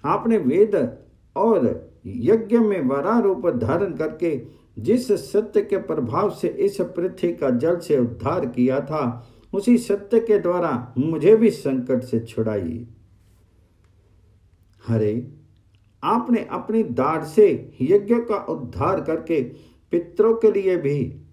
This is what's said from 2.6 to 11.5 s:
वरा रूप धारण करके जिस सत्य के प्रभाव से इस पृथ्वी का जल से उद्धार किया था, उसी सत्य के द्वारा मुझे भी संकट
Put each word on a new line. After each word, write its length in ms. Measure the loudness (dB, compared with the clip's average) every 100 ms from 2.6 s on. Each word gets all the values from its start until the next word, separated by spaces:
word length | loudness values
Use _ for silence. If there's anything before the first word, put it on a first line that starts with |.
| 2 2
वरा 380 | 0 -2 0 2
रूप 280 | 2 0 -2
धारण 460 | -2 -2 0 -2
करके 540 | -4 -6 -4 -4 -4 -8 -20 _ -10
जिस 320 | 0 0 2 -2 0
सत्य 300 | -2 0 -2
के 160 | 0 -4
प्रभाव 520 | -2 -4 -2 -2 -2
से 180 | -2 -6
इस 300 | 0 -2 -2
पृथ्वी 520 | -6 -4 -6 -2 -4
का 160 | -2 0
जल 280 | 0 0 -2
से 220 | 0 0
उद्धार 460 | 0 -2 -4 -2 -4
किया 360 | 0 0 0
था, 460 | -4 -4 -4 -6 -14 -20 _
उसी 240 | -4 2 2
सत्य 420 | 2 -4 2 0
के 200 | 2 2
द्वारा 540 | 2 0 0 -4 -6 -4
मुझे 380 | -2 2 4 6
भी 140 |
संकट 540 | 6